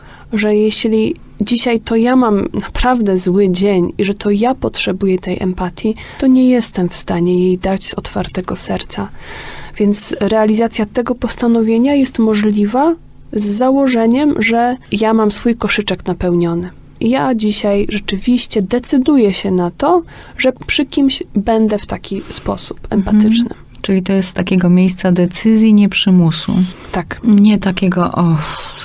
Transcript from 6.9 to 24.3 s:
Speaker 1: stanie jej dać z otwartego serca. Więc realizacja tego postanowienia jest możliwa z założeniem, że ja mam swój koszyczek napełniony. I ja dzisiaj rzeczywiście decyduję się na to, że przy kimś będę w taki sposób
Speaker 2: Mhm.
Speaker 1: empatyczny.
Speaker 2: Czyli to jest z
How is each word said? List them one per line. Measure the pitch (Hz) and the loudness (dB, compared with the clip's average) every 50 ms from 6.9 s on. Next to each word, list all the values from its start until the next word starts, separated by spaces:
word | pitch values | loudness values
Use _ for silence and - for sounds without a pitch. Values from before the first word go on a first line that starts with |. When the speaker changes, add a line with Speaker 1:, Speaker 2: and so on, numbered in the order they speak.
| - | -2
Speaker 1:
stanie | - - - 196 175 170 175 180 180 180 185 | -6 -6 -4 -2 0 0 2 2 2 2 2
jej | 185 185 | 0 0
dać | - 190 190 190 - | 0 -2 -2 -2 -4
z | - 185 | -6 -6
otwartego | - - - - 208 185 - - 190 180 - 180 | -6 -8 -8 -6 -6 -6 -6 -6 -8 -6 -6 -6
serca. | 185 - - 196 185 - - - - 196 190 - - - - - - - - - - - - - - | -6 -6 -4 -6 -6 -6 -8 -8 -8 -8 -10 -10 -14 -16 -16 -16 -16 -16 -16 -14 -14 -14 -10 -4 -2
Więc | 214 202 202 202 - - - - | 0 0 0 0 -2 -4 -2 -2
realizacja | 208 196 214 220 214 214 214 214 233 226 - - 214 | -2 0 2 2 2 2 2 2 0 -2 -2 -4 -4
tego | 208 - - 240 247 247 | -4 -2 -4 -2 -2 -4
postanowienia | 247 - 226 - - - 240 233 233 226 220 226 226 240 269 285 | -4 -4 -6 -4 -2 0 0 2 2 2 2 2 2 2 2 2
jest | 285 269 254 - - | 2 0 0 0 0
możliwa | 226 220 220 208 208 214 208 208 208 208 214 254 285 330 330 330 - - - - - - - | 0 2 2 2 2 0 2 0 0 0 0 2 2 2 0 -2 -6 -20 -20 -20 -16 -8 -6
z | 220 208 | -4 -2
założeniem, | 208 202 208 247 262 262 277 277 262 254 233 226 226 233 262 302 294 - - | -2 -2 0 0 2 2 2 2 2 2 2 2 2 2 2 2 0 0 0
że | 214 220 226 233 233 247 247 254 - - | 0 0 0 0 0 0 -2 -4 -8 -6
ja | - 202 220 220 226 | -4 0 0 2 2
mam | 220 220 208 | 2 2 2
swój | 202 - - 240 226 | 0 0 0 -2 -2
koszyczek | 233 - 208 - - 208 - 190 180 - | 0 -2 -4 -2 -2 -2 -2 -2 -4 -4
napełniony. | - 180 170 - 180 175 175 170 170 170 170 180 180 - - - - - - | -6 -4 -2 -2 0 0 2 0 0 -2 -4 -6 -8 -12 -18 -20 -20 -10 -4
I | - 226 | -2 0
ja | 247 262 - 262 254 | 0 0 0 0 -2
dzisiaj | 220 214 214 208 - - 208 202 202 208 - | 0 0 -2 -2 0 0 0 0 0 0 -2
rzeczywiście | - 202 208 - - 190 - - 247 240 - - - 226 | -4 -6 -6 -6 -6 -4 0 0 0 0 0 -2 -2 -2
decyduję | 202 185 - 247 247 - - 269 262 320 302 269 226 202 185 | -2 0 -2 -4 -2 0 0 0 2 4 4 4 4 2 2
się | - - 196 | 0 -2 -2
na | 185 180 175 175 | 0 0 0 -2
to, | 175 - - 294 349 359 330 - - - - - - - | -4 -2 0 2 2 2 0 -2 -12 -20 -20 -16 -8 -2
że | - 254 254 - - - | -2 -2 -2 -2 -4 -6
przy | - - 294 | -2 -2 -2
kimś | 277 - - 277 269 262 - - - - | -2 0 2 2 2 2 -2 -6 -6 -4
będę | 208 196 233 226 220 220 214 214 208 | -4 0 0 2 2 2 2 0 -2
w | - | -6
taki | - 190 180 - - 202 196 - - | -6 -10 -10 -8 -8 -10 -10 -10 -10
sposób | - - - - 202 190 - - - - - - | -12 -10 -6 -6 -6 -4 -6 -8 -8 -10 -8 -4
Speaker 2:
Mhm. | - 214 190 196 208 | -2 -2 0 2 4
Speaker 1:
empatyczny. | 208 214 214 220 233 240 - - - - - - - | 4 4 4 4 2 0 -2 -4 -12 -18 -20 -20 -10
Speaker 2:
Czyli | - - 190 190 185 | -4 -2 0 0 0
to | 185 196 | 0 0
jest | 196 185 | 0 0
z | 185 | -2